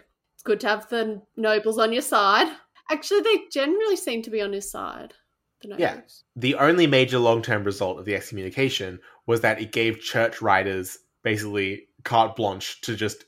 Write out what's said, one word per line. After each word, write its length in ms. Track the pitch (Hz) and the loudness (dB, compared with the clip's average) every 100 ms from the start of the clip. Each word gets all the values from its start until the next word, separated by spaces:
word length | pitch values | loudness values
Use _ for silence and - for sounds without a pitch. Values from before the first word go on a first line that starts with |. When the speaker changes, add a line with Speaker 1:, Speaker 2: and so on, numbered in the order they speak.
| _ _ _ | _ _ _
Speaker 1:
It's 80 | _ | _
good 160 | - 208 | -4 -2
to 80 | 233 | 0
have 200 | 208 - | -2 -2
the 320 | 240 220 208 - - | -4 -4 -6 -12 -4
nobles 420 | 220 214 214 220 | 0 2 0 0
on 140 | 220 | 0
your 80 | 233 | 0
side. 460 | - 220 196 214 339 - _ _ - | 0 2 4 4 2 -2 _ _ -8
Actually, 300 | 302 - 403 | -6 0 2
they 240 | 453 415 - | 4 0 0
generally 460 | 277 277 381 440 359 | -4 0 0 0 -2
seem 260 | - 233 | -2 -6
to 80 | 226 | -4
be 100 | 214 | -4
on 120 | 202 | -4
his 180 | 196 196 | -6 -8
side, 420 | - 92 - - _ _ _ _ _ | -10 -10 -10 -16 _ _ _ _ _
the 120 | 208 196 | -14 -2
Speaker 2:
Yeah. 180 | 170 - | -2 -2
Speaker 1:
nobles. 280 | - - _ - | -14 -20 _ -4
Speaker 2:
The 180 | 165 | 0
only 320 | 180 143 180 160 | 4 4 6 6
major 320 | 135 127 127 | 6 4 4
long-term 460 | 117 117 113 107 | 4 4 2 -2
result 340 | 101 95 95 80 | 0 -2 -4 -4
of 60 | |
the 100 | 95 | -4
excommunication 840 | 98 - 101 95 107 135 - 95 90 - _ - | -6 -6 -10 -8 -2 -2 -2 -6 -12 -20 _ -2
was 140 | 117 | 2
that 200 | 117 107 | 2 0
it 120 | 107 | -2
gave 280 | 117 117 113 | -2 0 -2
church 400 | - 123 113 - | -4 0 0 0
writers 560 | 110 95 98 95 92 - _ _ | 2 2 2 -4 -6 -12 _ _
basically 640 | 117 104 107 101 98 101 _ _ | -4 -2 -2 -4 -4 -6 _ _
carte 320 | - 117 113 113 | 0 2 2 2
blanche 440 | 104 98 - - | -4 -4 -10 -12
to 120 | - | -8
just 300 | 107 107 - | -4 -4 -6